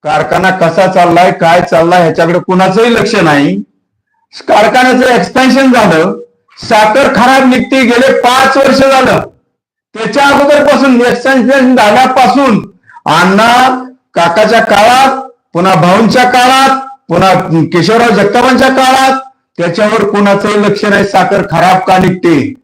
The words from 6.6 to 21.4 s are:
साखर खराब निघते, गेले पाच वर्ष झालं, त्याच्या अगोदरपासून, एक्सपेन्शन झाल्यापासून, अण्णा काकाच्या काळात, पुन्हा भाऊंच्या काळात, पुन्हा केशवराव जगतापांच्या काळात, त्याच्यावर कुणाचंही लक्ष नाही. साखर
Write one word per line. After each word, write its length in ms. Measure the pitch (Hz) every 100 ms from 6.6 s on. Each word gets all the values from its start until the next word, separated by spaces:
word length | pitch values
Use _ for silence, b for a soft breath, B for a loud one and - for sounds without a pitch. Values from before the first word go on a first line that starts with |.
| -
साखर 400 | 220 214 226 277
खराब 340 | 185 311 269 262
निघते, 320 | 247 - 269
गेले 380 | 233 240 269 -
पाच 360 | 240 254 269 277
वर्ष 220 | 277 269
झालं, 420 | 269 269 254 208 - _ _ _ _ _ _
त्याच्या 320 | 214 220 285 277
अगोदरपासून, 760 | 277 285 285 277 262 269 240
एक्सपेन्शन 760 | 247 240 254 269 226 277 254 247
झाल्यापासून, 960 | 214 214 254 262 247 254 277 202 - _ B B -
अण्णा 760 | 160 185 202 233 247 262 254 - - _
काकाच्या 460 | - 170 170 214 226
काळात, 640 | - 202 226 254 269 269 - _ _
पुन्हा 220 | 165 190
भाऊंच्या 560 | 180 175 196 226 254 247
काळात, 500 | 247 247 262 269 262 - - _
पुन्हा 260 | 170 190 180 - 160
केशवराव 460 | 151 175 165 226 233
जगतापांच्या 600 | 202 202 226 262 247 262
काळात, 500 | 262 262 262 269 262 - _ _ -
त्याच्यावर 460 | 170 170 208 220
कुणाचंही 580 | 202 202 202 202 208 208
लक्ष 220 | 202 202
नाही. 200 | 208 196
साखर 380 | 190 - - 202